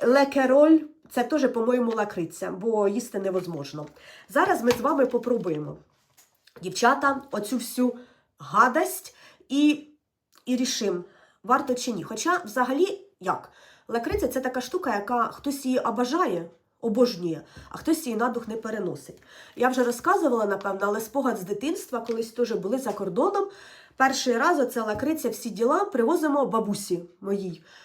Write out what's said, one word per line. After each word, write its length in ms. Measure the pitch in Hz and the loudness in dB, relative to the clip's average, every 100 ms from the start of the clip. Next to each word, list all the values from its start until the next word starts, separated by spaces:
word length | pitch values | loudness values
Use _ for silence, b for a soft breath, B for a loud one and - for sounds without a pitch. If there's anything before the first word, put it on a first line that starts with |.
Лекероль. 760 | 233 269 277 277 254 269 311 320 - - - | 4 6 4 4 6 8 8 8 4 -16 -8
Це 140 | - | -2
теж, 280 | - 311 254 | 0 2 2
по-моєму, 400 | 233 226 247 233 | 0 2 2 2
лакриця, 580 | 220 202 185 165 - 185 | 0 -2 -4 -6 -6 -10
бо 380 | 180 226 214 202 | -6 -2 2 2
їсти 300 | 208 240 202 | 0 -4 -4
невозможно. 680 | 196 185 170 160 139 151 147 - B B B | -2 -2 -4 -8 -10 -12 -12 -16 B B B
Зараз 340 | 269 381 320 | 2 2 2
ми 80 | 233 | 2
з 100 | 233 | 2
вами 260 | 254 285 247 | 2 2 2
попробуємо, 680 | 240 240 233 180 151 147 - _ _ _ _ _ _ _ - | 2 0 -2 -2 -4 -6 -12 _ _ _ _ _ _ _ -14
дівчата, 600 | 185 185 233 277 285 269 - | -10 2 4 4 2 -2 -6
оцю 260 | 214 202 254 | -8 -4 -4
всю 380 | - - 247 - B B B - | -4 -2 -2 -2 B B B -20
гадость 760 | 139 202 247 302 381 - - b b b - | 0 4 6 4 0 -4 -14 b b b -4
і, 400 | 277 294 294 - _ _ _ _ _ - | 2 4 2 -4 _ _ _ _ _ -4
і 100 | 247 | -2
рішим, 480 | 254 - 202 180 180 b b b | 0 -2 -2 -4 -6 b b b
варто 320 | 196 262 269 | 0 0 2
чи 180 | 247 - | -4 -4
ні. 120 | 202 | -6
Хоча, 360 | 151 220 320 359 | -6 -4 0 0
взагалі, 560 | 220 262 247 277 392 - - _ | 0 -2 0 2 0 -2 -12 _
як? 300 | 185 - - b b b b | -6 -6 -8 b b b b
Лакриця — 400 | 233 302 403 262 | -4 -2 -2 -2
це 120 | 262 | -2
така 200 | 262 254 | -4 -4
штука, 340 | 247 370 277 | -4 -4 -2
яка 320 | 208 202 247 226 | -4 -2 -2 -2
хтось 380 | - 285 277 | -4 -8 -6
її 140 | 262 254 | -2 -2
обожає, 720 | - 214 247 320 320 175 165 - _ _ | 0 -2 0 0 0 -2 -6 -16 _ _
обожнює, 600 | 233 208 240 170 175 151 - B B | -2 2 2 2 -6 -6 -10 B B
а 80 | - | -8
хтось 280 | - 320 247 | -2 -2 -2
її 120 | 220 | -2
на 100 | 240 | -2
дух 200 | 233 208 | -4 -8
не 80 | 220 | -10
переносить. 640 | 220 214 180 139 - - B B B B | -8 -6 -6 -8 -12 -20 B B B B
Я 120 | 247 | 2
вже 160 | 254 | 4
розказувала, 600 | 240 240 311 381 311 233 208 | 0 0 2 4 4 2 0
напевно, 340 | 196 202 190 | 0 -2 -2
але 180 | 202 214 | 0 -2
спогад 360 | 226 277 254 196 | -4 -2 0 -2
з 60 | |
дитинства, 580 | 180 202 285 381 - 240 | -4 -6 -4 -6 -6 -8
колись 300 | 233 226 220 | -4 -4 -4
теж 220 | - 233 | -2 -2
були 260 | 202 185 262 | -2 -2 -4
за 140 | 240 | -4
кордоном. 560 | 196 190 165 392 392 403 B B B B B | -6 -4 0 0 0 -4 B B B B B
Перший 420 | 262 254 262 233 | 2 2 0 2
раз 220 | 302 320 | 2 2
оця 240 | 247 240 | 0 -2
лакриця, 440 | 214 214 269 320 233 | -4 -2 -2 -2 -4
всі 220 | 220 240 | -6 -8
діла, 340 | 180 233 330 | -2 2 2
привозимо 600 | 403 240 233 349 302 285 233 | 0 2 2 2 2 2 2
бабусі 560 | 220 208 196 - 175 - - | 0 -2 -4 -2 -4 -6 -12
моїй. 420 | 196 196 185 160 B B | -4 -4 -4 -10 B B